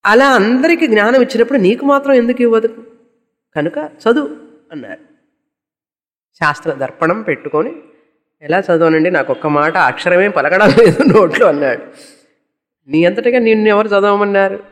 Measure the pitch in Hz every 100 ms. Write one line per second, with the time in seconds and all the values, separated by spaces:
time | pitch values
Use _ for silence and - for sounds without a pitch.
0 | - 220 269 254 202 254 311 339 320 214
1 | 208 262 247 226 233 269 185 247 277 277
2 | 277 269 233 247 240 226 226 - - _
3 | _ _ _ _ _ - 151 - 214 -
4 | 220 233 277 - - _ _ 151 110 85
5 | _ _ _ _ _ _ _ _ _ _
6 | _ _ _ _ 156 147 165 139 131 -
7 | 160 196 214 143 151 151 220 339 _ _
8 | _ _ _ _ 151 175 190 170 165 160
9 | 160 175 131 131 151 147 151 180 139 123
10 | 180 180 202 202 139 180 208 - 226 -
11 | 302 208 180 - 208 143 143 117 - -
12 | - _ _ _ _ _ _ _ 135 156
13 | 170 196 247 247 226 220 214 208 214 202
14 | 202 202 202 196 196 202 -